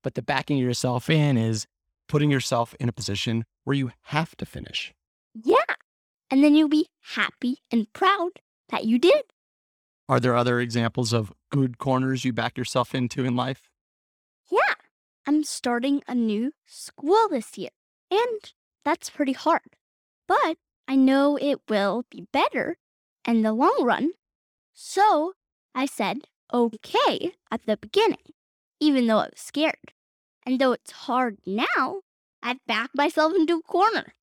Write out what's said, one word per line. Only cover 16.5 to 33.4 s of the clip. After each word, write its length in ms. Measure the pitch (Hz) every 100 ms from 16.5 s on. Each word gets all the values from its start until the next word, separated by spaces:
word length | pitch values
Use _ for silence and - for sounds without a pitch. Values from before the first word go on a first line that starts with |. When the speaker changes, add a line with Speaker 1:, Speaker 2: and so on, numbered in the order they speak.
| _
Speaker 2:
school 640 | _ - - - 285 415 440
this 300 | 277 - -
year, 100 | - _ _ _ _
and 440 | 392 494 427 - _ _ _
that's 280 | - 330 -
pretty 240 | - 277
hard. 420 | 262 302 330 _ _ _ _ _ _ -
But 300 | 415 415 330 _ _ -
I 100 | 269
know 400 | 262 269 285 285
it 320 | 285 269 -
will 380 | 214 202 226 -
be 180 | 202 180
better 460 | 262 392 - - 349 _ _ _ _ -
in 160 | 233
the 100 | 220
long 320 | 220 330 539
run. 280 | 247 202 294 - _ _ _ _ _
So 640 | _ - 381 427 320 330 - _ _ _
I 100 | 247
said, 440 | 277 - 196 226 - _ _
"Okay," 840 | 240 233 220 - 466 539 - 349 - _
at 160 | 233 -
the 100 | 214
beginning, 560 | 214 392 440 - _ _ _ _ _ _
even 260 | 302 269 233
though 120 | 220
I 100 | -
was 120 | -
scared. 520 | - 277 311 - - _ _ _ _ _
And 140 | - 254
though 140 | 254
it's 200 | 233 -
hard 460 | - - 247 254 196
now, 560 | - 202 480 698 - 392 _ _ _ _
I've 220 | 240 254
backed 300 | - 214 269
myself 400 | 269 294 311 311
into 240 | 370